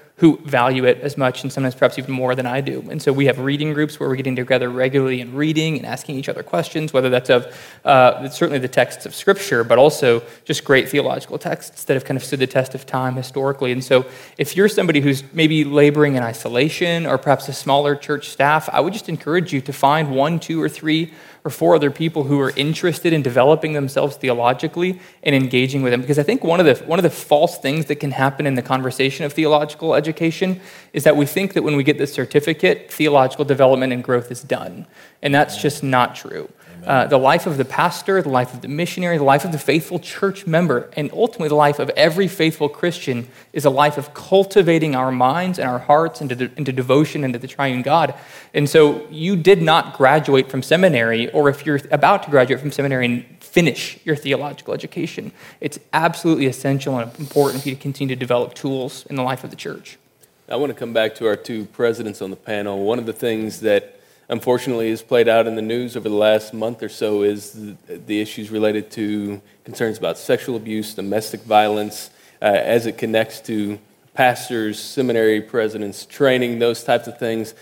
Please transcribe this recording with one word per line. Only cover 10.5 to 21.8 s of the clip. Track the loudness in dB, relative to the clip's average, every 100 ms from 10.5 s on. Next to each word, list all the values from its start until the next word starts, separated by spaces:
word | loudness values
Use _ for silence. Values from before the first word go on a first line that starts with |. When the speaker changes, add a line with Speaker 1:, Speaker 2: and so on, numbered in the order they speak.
| -6
Speaker 1:
great | 2 2 4
theological | 0 0 -4 -8 -10
texts | -8 -8 -10 -12 -2
that | -2
have | -2
kind | -6
of |
stood | -4 -4
the | 0
test | 0 -2 -6
of | -8
time | -4 -4 -6
historically. | -6 -4 -4 -2 -2
And | -4
so | 2 2 2 -10 -14 -6
if | -4 2
you're | 2
somebody | 4 2 2
who's | 2 0 -4
maybe | 2 2 4
laboring | 2 6 6 6 2 2
in |
isolation | -2 -6 -4 0 0 0 -2 -2 0
or | -2
perhaps | 0 0 -2
a |
smaller | -8 0 2 2 -2
church | -4 -6 -6
staff, | 0 2 2 0
I | -2
would | -2
just | -4 -8
encourage | -8 -2 -2 0
you | -4
to | -6
find | 0 2 2 0
one, | 0 0 -2
two, | -4 -4
or | -4
three | -4 -2 -2 -2 -10 -20 -12 -10
or |
four | 0 4
other | 4